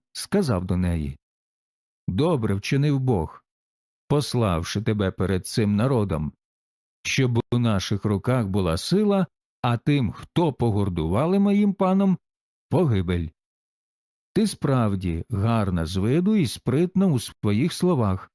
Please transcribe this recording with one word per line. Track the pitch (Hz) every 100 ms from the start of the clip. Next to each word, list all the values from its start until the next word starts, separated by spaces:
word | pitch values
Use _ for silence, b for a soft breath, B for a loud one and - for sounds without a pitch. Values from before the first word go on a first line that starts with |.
| _
сказав | - - 202 156 92
до | 92 90
неї: | 90 85 71 69 _ _ _ _ _ _ _ _ -
«Добре | 95 165 143 107
вчинив | 101 - 139 147 139
Бог, | 131 101 78 - _ _ _ _ _ _ -
пославши | 143 - 127 107 82 82 101
тебе | 110 107 95
перед | - 92 92 -
цим | - 104 104
народом, | 131 123 98 78 76 - _ _ _ _ _ _
щоб | - - 127 117 -
у | 123
наших | 117 98 - 101
руках | 104 98 - 127 98
була | 98 87 80
сила, | - 185 208 196 175 _ _ _
а | 123 120
тим, | - 143 101
хто | - - 165 165
погордували | - 117 101 98 85 80 101 165 196
моїм | 202 202 208
паном, | 185 185 190 196 180 _ _ _ _ _
погибель. | 139 160 98 90 87 78 - _ _ _ _ _ _ _ _ _
Ти | 196 220
справді | - 139 127 110 98 92 82 -
гарна | 98 113 113 95 87 82
з | 95
виду | 104 156 185 214
і | 127
спритна | - - 131 180 185 190
у | 127
своїх | - - 107 104 165
словах. | - 180 147 104 95 -